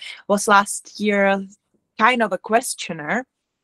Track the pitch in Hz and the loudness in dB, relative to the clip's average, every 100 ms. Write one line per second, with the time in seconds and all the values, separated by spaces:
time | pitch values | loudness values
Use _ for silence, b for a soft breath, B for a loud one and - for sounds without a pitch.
0 | B B - 202 - 202 208 - - - | B B -2 0 4 2 2 -8 -12 -4
1 | 208 202 196 196 196 - _ _ _ - | -2 2 2 0 -4 -18 _ _ _ 2
2 | 220 247 214 185 - 226 - - - 160 | 2 4 0 -2 0 0 0 -10 -10 -10
3 | 147 208 254 _ _ _ | -4 -4 -6 _ _ _